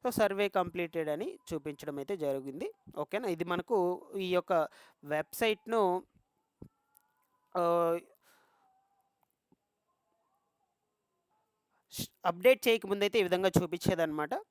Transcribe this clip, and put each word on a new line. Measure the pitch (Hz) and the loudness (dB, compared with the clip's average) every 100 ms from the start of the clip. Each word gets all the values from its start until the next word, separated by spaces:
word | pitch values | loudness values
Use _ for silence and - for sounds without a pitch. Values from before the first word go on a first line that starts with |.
So | 254 | -2
సర్వే | 233 208 196 202 | 2 2 2 0
కంప్లీటెడ్ | 190 175 175 170 165 151 | 0 -2 -4 -4 -2 -2
అని | 147 269 - - | -4 -6 -10 -8
చూపించడం | 160 147 143 151 143 | -8 -8 -10 -8 -8
అయితే | 139 196 | -6 -4
జరిగింది. | 147 139 135 135 330 - - 151 | -2 -2 -6 -8 -10 -10 -16 -10
ఓకేనా? | 147 202 233 | -6 -4 -4
ఇది | 165 | -4
మనకు | 170 175 - 220 175 180 - 196 | -2 -4 0 2 2 -2 -8 -6
ఈ | 185 | 0
యొక్క | 180 - 175 156 - - _ | 0 2 0 0 -6 -20 _
వెబ్సైట్ను, | 147 151 156 - 226 214 - 226 196 180 - _ _ _ _ _ - _ _ _ _ _ _ _ _ | -4 -4 -4 -2 0 0 0 2 4 2 -4 _ _ _ _ _ -20 _ _ _ _ _ _ _ _
ఆ, | 180 170 170 170 170 - _ _ _ _ _ _ _ _ _ _ _ _ _ _ _ _ _ _ _ _ _ _ _ _ _ _ _ _ _ _ _ _ _ _ _ _ _ _ | 0 2 2 2 0 -6 _ _ _ _ _ _ _ _ _ _ _ _ _ _ _ _ _ _ _ _ _ _ _ _ _ _ _ _ _ _ _ _ _ _ _ _ _ _
ష్-, | - - _ | -12 -12 _
అప్‌డేట్ | 180 170 247 262 247 | -4 4 4 4 2
చేయకముందైతే | 226 196 202 202 226 | 0 0 0 2 2
ఈ | |
విధంగా | 180 180 190 | 2 2 4
చూపించేదన్నమాట. | 180 175 170 - 175 160 151 151 370 427 | 2 0 -2 0 0 0 -2 -4 -6 -8